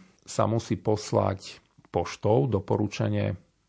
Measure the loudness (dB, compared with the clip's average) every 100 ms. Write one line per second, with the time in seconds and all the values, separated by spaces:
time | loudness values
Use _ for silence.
0 | -16 _ -10 -2 0 0 -2 -4 0 -2
1 | 0 0 0 -2 -8 -18 _ _ -6 -4
2 | -2 -2 2 4 4 0 0 0 0 -2
3 | -2 0 -2 -4 _ _